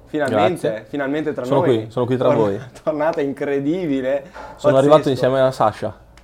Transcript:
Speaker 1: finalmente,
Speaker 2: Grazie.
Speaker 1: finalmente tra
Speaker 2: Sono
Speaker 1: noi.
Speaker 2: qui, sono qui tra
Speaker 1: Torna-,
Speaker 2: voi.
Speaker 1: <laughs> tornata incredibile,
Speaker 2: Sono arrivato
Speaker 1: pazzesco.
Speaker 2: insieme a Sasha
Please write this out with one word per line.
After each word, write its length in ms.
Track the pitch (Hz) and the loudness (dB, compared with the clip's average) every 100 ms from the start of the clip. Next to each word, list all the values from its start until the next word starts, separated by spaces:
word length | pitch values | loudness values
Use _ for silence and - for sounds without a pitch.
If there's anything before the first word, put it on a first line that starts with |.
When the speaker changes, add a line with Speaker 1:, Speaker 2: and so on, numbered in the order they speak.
| - | -8
Speaker 1:
finalmente, 640 | 151 135 107 107 170 147 | -4 0 2 2 0 -4
Speaker 2:
Grazie. 180 | 107 113 | -6 -8
Speaker 1:
finalmente 440 | 143 135 151 151 | -6 -4 -2 -4
tra 120 | 131 | -4
Speaker 2:
Sono 160 | 123 139 | -4 0
Speaker 1:
noi. 220 | 151 113 | 2 0
Speaker 2:
qui, 40 | 110 | -2
sono 160 | 123 | -4
qui 120 | 117 127 | -2 0
tra 100 | 127 | 2
Speaker 1:
Torna-, 120 | 113 | 2
Speaker 2:
voi. 180 | 104 104 - | 0 -2 -8
Speaker 1:
<laughs> 160 | - | -8
tornata 380 | 165 151 156 165 | -6 -2 -2 -2
incredibile, 1040 | 139 131 143 139 143 180 165 135 127 139 - - - - | -4 -4 -4 -2 -2 -2 -2 -2 -2 -4 -6 -18 -18 -2
Speaker 2:
Sono 200 | 147 135 | 2 4
arrivato 260 | 143 151 | 6 6
Speaker 1:
pazzesco. 80 | 143 | 4
Speaker 2:
insieme 300 | 123 127 135 | 0 0 2
a 120 | 131 | 2
Sasha 440 | - 110 - 104 - - - | 2 0 0 -8 -10 -20 -20